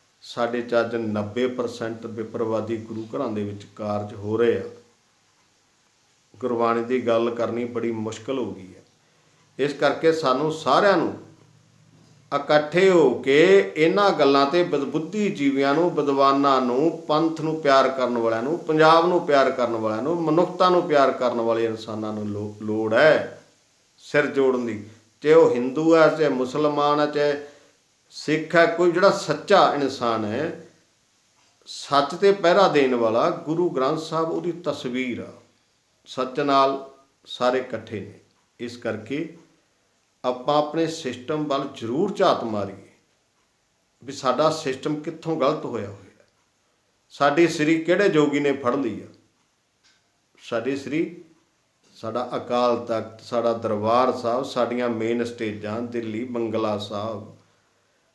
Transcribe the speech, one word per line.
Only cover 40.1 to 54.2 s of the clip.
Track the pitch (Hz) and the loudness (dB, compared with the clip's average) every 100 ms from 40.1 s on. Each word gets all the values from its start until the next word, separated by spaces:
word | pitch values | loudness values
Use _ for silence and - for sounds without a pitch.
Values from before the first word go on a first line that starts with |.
| _ 131 | _ -6
ਆਪਾਂ | 123 143 147 | -4 0 0
ਆਪਣੇ | 147 160 160 | 0 -2 -4
ਸਿਸਟਮ | - 131 - - 151 | -4 -8 -10 -8 -6
ਵੱਲ | 151 139 147 - | -4 -4 -6 -10
ਜ਼ਰੂਰ | 110 131 196 | -6 -4 -2
ਝਾਤ | 190 175 - | 0 2 2
ਮਾਰੀਏ | 117 104 98 95 - _ _ _ _ _ _ _ _ _ _ _ | -2 -6 -8 -10 -20 _ _ _ _ _ _ _ _ _ _ _
ਵੀ | 123 | -18
ਸਾਡਾ | 127 131 127 151 | -6 -2 2 2
ਸਿਸਟਮ | 156 139 127 156 151 | 0 -4 -4 -4 -6
ਕਿੱਥੋਂ | 165 160 160 151 | -8 -10 -6 0
ਗਲਤ | 131 156 - | 0 -2 -6
ਹੋਇਆ | 113 101 | -8 -8
ਹੋਇਆ। | 101 - _ _ _ _ _ _ _ _ _ _ | -12 -20 _ _ _ _ _ _ _ _ _ _
ਸਾਡੀ | - 143 147 165 | 0 2 4 2
ਸ੍ਰੀ | 160 151 165 | 2 0 0
ਕਿਹੜੇ | 160 185 202 | 2 2 4
ਜੋਗੀ | 151 147 143 | 4 2 2
ਨੇ | 143 | 0
ਫੜ | 135 120 139 | 0 -2 -2
ਲਈ | 120 92 | -2 -6
ਆ? | - - _ _ _ _ _ _ _ _ _ _ _ _ | -14 -20 _ _ _ _ _ _ _ _ _ _ _ _
ਸਾਡੀ | - 117 127 139 | -8 -6 -4 -6
ਸ੍ਰੀ, | - 151 185 - - _ _ _ _ _ _ - | -4 -4 -6 -8 -20 _ _ _ _ _ _ -14
ਸਾਡਾ | 113 120 120 135 | -8 -6 -6 -8
ਅਕਾਲ | - 120 123 113 - | -4 0 2 0 -2
ਤਖਤ, | 113 101 - | -6 -6 -14
ਸਾਡਾ | - 120 117 | -6 -2 0
ਦਰਬਾਰ | 110 110 104 107 123 127 | 0 -2 -2 2 2 2
ਸਾਹਿਬ, | 117 | 0